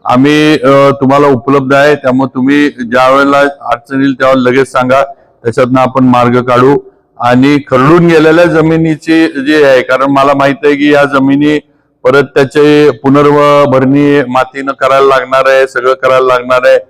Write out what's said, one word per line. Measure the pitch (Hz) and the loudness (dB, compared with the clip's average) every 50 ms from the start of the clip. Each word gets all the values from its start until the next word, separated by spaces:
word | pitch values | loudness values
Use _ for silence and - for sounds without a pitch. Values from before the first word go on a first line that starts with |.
| _ | _
आम्ही, | - 123 123 135 147 151 151 151 151 156 | -2 0 0 2 2 2 2 2 0 0
अ, | - - 135 139 139 139 139 135 - | 0 2 2 2 4 2 2 0 0
तुम्हाला | 135 131 139 139 147 | -2 0 0 2 2
उपलब्ध | 143 139 120 - 139 139 143 135 131 139 | 0 0 -2 -2 -2 -2 -2 0 0 0
आहे. | 139 143 147 147 | 2 2 2 0
त्यामुळे | 143 - 131 127 131 135 123 _ | 0 -2 -4 -2 -2 -4 -4 _
तुम्ही | 131 127 135 143 147 147 143 | -4 -2 -2 0 0 0 -2
ज्या | 117 123 123 110 120 127 127 131 | -4 -8 -10 -4 -2 0 2 2
वेळेला | 135 139 139 139 143 143 | 2 2 2 0 0 0
अडचण | 143 143 139 - - 117 117 120 _ - 139 135 | 0 -2 -4 -8 -8 -8 -8 -8 _ -10 -6 -4
येईल, | 139 139 131 | -2 -4 -2
त्यावेळेला | 123 135 131 135 131 123 123 | -2 0 0 0 0 0 0
लगेच | 123 135 131 - | 0 0 -2 -2
सांगा, | - 135 127 127 131 139 139 - - _ _ _ _ _ - | -2 -4 -2 0 0 -2 -2 -4 -8 _ _ _ _ _ -8
त्याच्यातनं | 120 110 - 127 120 127 131 | -6 -2 -2 -2 0 0 -2
आपण | 127 127 - 135 127 | -2 -2 0 0 0
मार्ग | 127 123 123 120 120 120 123 | 2 2 2 0 0 0 -2
काढू. | 123 127 123 120 127 135 143 135 - - _ _ _ _ _ - | -2 0 0 2 2 2 0 -2 -4 -10 _ _ _ _ _ -6
आणि | 117 120 123 127 131 143 147 143 139 - | -2 0 0 2 2 2 0 -2 -2 -2
खरडून | 131 127 131 143 165 175 170 | -2 0 2 2 2 2 2
गेलेल्या | 170 165 156 151 160 160 165 175 | 2 2 2 2 2 2 2 2
जमिनीची | 170 156 160 156 160 165 160 160 160 156 147 - 165 160 165 165 | 2 0 0 0 0 -2 -2 -2 -4 -4 -6 -4 -2 0 0 0
जी | 160 135 139 131 143 151 156 147 | -2 -4 -6 -4 -2 0 2 2
आहे, | 139 131 127 | 2 2 0
कारण | 123 - 131 131 131 139 | 0 -2 -2 -2 -2 -2
मला | 139 139 135 139 143 | 0 0 0 0 0
माहित | 139 139 139 139 - 147 | 0 0 -2 -2 -2 -2
आहे | 147 147 | -2 0
की | 139 143 147 147 | 0 0 0 0
या | 143 143 | 0 0
जमिनी | 139 135 139 135 135 139 143 147 151 151 147 _ _ _ _ _ _ _ _ - | 0 -2 -2 0 0 0 0 0 -2 -2 -4 _ _ _ _ _ _ _ _ -2
परत | 127 131 143 135 | 0 2 2 0
त्याचे | 135 _ 143 139 127 - 151 147 151 151 147 147 147 | 0 _ -2 -2 -2 0 0 2 2 4 2 2 0
पुनर्भरणी | 131 - - 135 135 143 147 147 147 147 143 147 147 143 143 127 127 131 131 131 139 143 147 143 143 143 | -2 -2 -2 0 2 2 2 2 2 2 2 2 2 2 2 2 0 0 0 0 0 0 0 0 0 0
मातीनं | 131 123 123 131 127 - - 139 135 139 | -2 -2 -2 -4 -4 -4 -8 -10 -8 -8
करायला | 135 _ 139 131 135 135 139 | -6 _ -2 0 0 2 2
लागणार | 135 135 131 123 127 131 135 135 | 2 0 0 -2 -2 -2 0 0
आहे, | 135 135 135 135 | 2 2 2 0
सगळं | 135 - 131 120 131 131 | -2 -4 -4 -2 -2 -2
करायला | 131 - 131 131 131 131 | 0 -2 0 0 0 0
लागणार | 131 127 123 123 123 127 127 127 | 0 -2 -2 -2 -2 -2 0 2
आहे. | 131 131 123 - | 2 0 0 -2